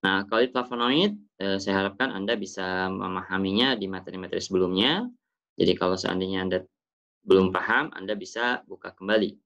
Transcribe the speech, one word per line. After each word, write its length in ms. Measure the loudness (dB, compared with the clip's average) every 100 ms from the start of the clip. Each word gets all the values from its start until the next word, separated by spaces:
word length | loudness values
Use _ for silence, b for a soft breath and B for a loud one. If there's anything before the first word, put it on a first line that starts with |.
Nah, 240 | 2 0
alkaloid, 320 | 0 2 2 0
flavonoid, 600 | -4 -2 2 4 2 0 -14 _
eh, 200 | -2 -2
saya 240 | 0 0
harapkan 280 | 0 0 -4
Anda 240 | -2 -4 -4
bisa 520 | -4 -6 -4 -2 -2
memahaminya 880 | -4 -4 -6 -4 -2 0 2 2 0
di 120 | -4
materi-materi 520 | -8 -10 -12 -6 -6
sebelumnya. 640 | -2 0 2 2 2 2 -2 -10 _ _ _ 0
Jadi 160 | 2 4
kalau 200 | 2 0
seandainya 440 | -2 -2 -2 -2
Anda 140 | -2 -2 -4 _ _ _ _ _
belum 280 | 4 6 6
paham, 400 | 2 0 0 0
Anda 240 | -8 -8 -8
bisa 480 | -6 -4 -2 -2
buka 320 | -6 -16 -16 -12
kembali. 360 | 0 2 2 -4